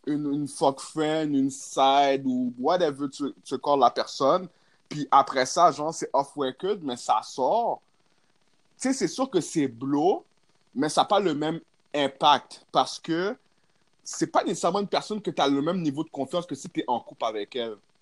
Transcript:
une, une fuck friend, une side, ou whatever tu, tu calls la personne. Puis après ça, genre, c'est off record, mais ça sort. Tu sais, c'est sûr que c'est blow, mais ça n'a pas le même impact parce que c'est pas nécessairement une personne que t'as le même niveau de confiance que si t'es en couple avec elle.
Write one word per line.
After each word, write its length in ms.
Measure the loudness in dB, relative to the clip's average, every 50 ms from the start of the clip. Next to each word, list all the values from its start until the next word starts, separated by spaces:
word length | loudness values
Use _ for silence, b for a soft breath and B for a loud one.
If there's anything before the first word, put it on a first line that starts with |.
| -6
une, 280 | -4 -4 -2 -2 -2 -2
une 140 | -2 -4 -4
fuck 320 | -4 0 2 2 2 0
friend, 540 | -8 -10 -4 -2 0 0 0 0 0 0 2
une 140 | 2 2 0
side, 720 | -2 -6 -12 -6 0 2 4 6 6 6 6 4 4 2 0
ou 280 | -2 -2 0 -2 -4 -4 -2
whatever 520 | 0 0 2 2 2 0 0 -2 -6 -6
tu, 160 | -6 -6 -6 -6 -6 _ -12
tu 140 | -8 -8 -4
calls 200 | 0 2 4 6
la 120 | 6 6
personne. 560 | 4 4 -6 -4 -2 0 2 2 2 2 0 -6 _ _ _ _ _ _ _ -12
Puis 200 | -8 -8 -2 2
après 340 | 4 4 4 4 2 0 0
ça, 260 | 0 2 4 6 6
genre, 220 | 4 4 -4 -6 -4
c'est 160 | -6 -6 -2 0
off 200 | 0 0 0 -2
record, 420 | -4 -4 -4 -4 -4 -4 -4 -4 -4
mais 140 | -4 -6 -8
ça 240 | -6 -2 0 0 0 -2
sort. 580 | -4 -4 -2 0 0 2 0 0 -2 -4 -6 _ _ _ _ _ _ _ _ _ _ _ _ _ _ _ _ _ _ _ -4
Tu 80 | -2 -2
sais, 60 | 0
c'est 140 | 0 0 -2
sûr 220 | -2 -2 -4 0
que 120 | 0 -2
c'est 260 | -2 -2 -2 0 0 -2
blow, 580 | -2 -6 -6 -2 0 2 2 2 2 0 -4 _ _ _ _ _ _ _ _ _ -6
mais 160 | -4 -2 -2
ça 120 | 2 0
n'a 40 | 2
pas 140 | 4 4 2
le 140 | 2 2 0
même 240 | 0 -2 -2 -4 -6 -8 _ _ _ _ _ -2
impact 720 | -2 0 -2 -2 2 4 4 4 4 2 -6 -20 -20 -10 _
parce 260 | 0 0 0 0 -2 -10
que 360 | -6 -4 -2 -2 0 -2 -4 -6 _ _ _ _ _ _ _ _ _ _ _ _ -16
c'est 280 | -10 -4 -4 -2 0
pas 120 | 0 0 0
nécessairement 360 | 0 -2 -2 0 0 0 0
une 80 | -2 0
personne 340 | -2 -2 -2 -2 -8 -6
que 100 | -6 -4
t'as 160 | -2 0 2 2
le 140 | 2 2
même 200 | 0 0 -2 -2
niveau 220 | -2 -2 -2 -4 -6
de 60 | -6
confiance 360 | -6 -8 -6 -4 -4 -6 -4
que 100 | -6 -10
si 140 | -10 -10 -10
t'es 140 | -8 -6 -4 -2
en 120 | -4 -4
couple 260 | -4 -8 -10 -4 -4
avec 300 | -4 -4 -4 -8 -8 -6
elle. 200 | -6 -6 -6 -8 -12 _ _ _ _